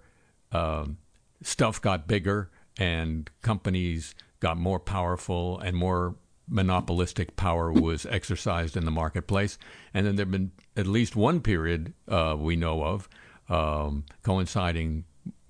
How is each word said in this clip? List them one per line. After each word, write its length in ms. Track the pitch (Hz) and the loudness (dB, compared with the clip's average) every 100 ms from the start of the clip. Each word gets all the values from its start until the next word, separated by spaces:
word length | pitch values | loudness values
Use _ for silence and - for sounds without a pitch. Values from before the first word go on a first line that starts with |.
| - _ _ _ _ | -12 _ _ _ _
um, 460 | 87 80 78 73 78 - _ _ _ | -2 -2 -2 -4 -10 -16 _ _ _
stuff 380 | - - 110 104 | -6 0 0 0
got 260 | 104 90 76 | 0 0 0
bigger 420 | 104 95 104 95 - - - | 0 2 0 -2 -12 -14 -2
and 520 | 90 82 82 80 76 - | 0 0 -2 -4 -6 -6
companies 760 | 113 101 101 92 87 82 - - - _ | -2 0 0 0 0 -2 -6 -14 -20 _
got 180 | 82 85 | -2 0
more 220 | 90 92 | 0 0
powerful 800 | - 95 87 90 - 87 87 92 | -2 0 0 -2 -2 -2 -2 -4
and 160 | 92 90 | -2 0
more 400 | 92 90 90 - _ _ - | 2 2 0 -4 _ _ -4
monopolistic 880 | 104 95 90 - 87 87 - 87 - | 0 2 2 2 0 0 -2 -4 0
power 360 | 95 85 82 | 2 2 2
was 340 | 80 82 78 - | 2 2 0 -2
<laughs> 40 | |
exercised 640 | 95 - 90 104 85 82 95 | -4 -2 -4 -2 0 -2 -2
in 100 | 82 | 0
the 60 | |
marketplace. 640 | 82 80 87 - 98 101 - - - - | 0 -2 -2 0 0 0 -4 -18 -20 -6
And 120 | 95 104 | 0 2
then 100 | 98 | 2
there've 160 | 95 | 2
been 200 | 95 95 - - - | 0 0 -4 -8 -4
at 120 | 95 | 2
least 280 | 110 113 110 | 2 2 2
one 260 | 117 170 | 2 4
period, 520 | 117 87 80 85 82 - - | 2 2 2 0 -4 -10 0
uh, 280 | 90 80 76 | 2 2 2
we 180 | 78 85 | 0 2
know 280 | 82 80 | 0 0
of, 260 | 76 101 - - - - - | 0 -2 -6 -18 -20 -18 -2
um, 560 | 85 78 76 73 73 71 - | 0 2 0 -2 -4 -6 -6
coinciding 840 | - 95 90 104 87 82 80 78 85 - - - | 0 0 0 0 0 0 -2 -4 -6 -14 -16 -16